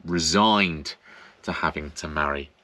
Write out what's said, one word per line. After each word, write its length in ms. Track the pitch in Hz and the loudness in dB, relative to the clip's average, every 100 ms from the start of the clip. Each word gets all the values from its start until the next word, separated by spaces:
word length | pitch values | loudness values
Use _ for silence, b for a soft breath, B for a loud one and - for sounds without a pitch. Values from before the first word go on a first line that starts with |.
resigned 920 | 85 87 82 95 110 104 92 78 71 - B B B B | -4 -2 2 4 6 4 2 -2 -10 -14 B B B B
to 80 | - | -8
having 400 | 87 82 78 73 | -4 -4 -4 -8
to 160 | - 80 | -10 -8
marry 420 | 76 73 71 71 _ | -2 -2 -2 -8 _